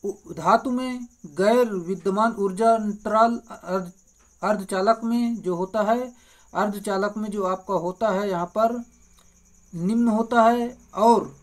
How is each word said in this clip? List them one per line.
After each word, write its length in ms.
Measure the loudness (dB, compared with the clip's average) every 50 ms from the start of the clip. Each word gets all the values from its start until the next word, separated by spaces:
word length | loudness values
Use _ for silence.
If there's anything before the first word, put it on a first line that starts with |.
| -8
उ-, 280 | -8 -10 -10 _ -14 -12
धातु 380 | -4 2 2 2 2 2 0
में 360 | -4 -4 -4 -6 -8 -10 -12 -14 _ _ -20 -16 -4
गैर 340 | 0 2 4 4 4 2 2 0 -6 -4
विद्यमान 520 | -6 -8 -4 -2 -2 0 0 0 0 0
ऊर्जा 360 | 0 -2 -2 0 2 2 2 4
अंतराल 680 | 2 0 -4 -6 -6 -6 -2 2 4 4 4 2 -4 -8 -14
अर्ध-, 420 | -20 -16 -8 -6 -4 -4 -4 -6 -14 _ _ _ _ _ _ _ _ _ -2
अर्धचालक 580 | -2 -2 -2 -4 -6 -4 -2 2 2 0 0 0
में 380 | -2 -2 0 0 -2 -4 -4 -4
जो 140 | -4 -4
होता 260 | -4 -4 -4 -2 -2 0
है, 300 | 0 0 -2 -2 -8 -12 _ _ _ _ _ _ _ -4
अर्धचालक 640 | -4 -2 -2 -4 -6 -6 -4 -2 -2 -2 -4 -4
में 140 | -6 -8 -6
जो 120 | -4 -4 -2
आपका 300 | -2 -4 -4 -6 -4 -4
होता 340 | -2 -2 -4 -4 _ -2 0
है 180 | 0 0 -2 -2
यहाँ 160 | -2 -4 -4
पर 260 | -4 _ 0 0 0 0 -2 -10 -14 _ _ -20 _ _ _ _ _ _ _ _ _ _ _ _ _ -8
निम्न 360 | -4 -2 0 2 2 2 4
होता 340 | 2 2 0 2 4 4 6
है 340 | 6 4 4 -2 -6 -8 -14 -20 _ -2
और 400 | 4 6 6 6 6 2 -4 -12 -20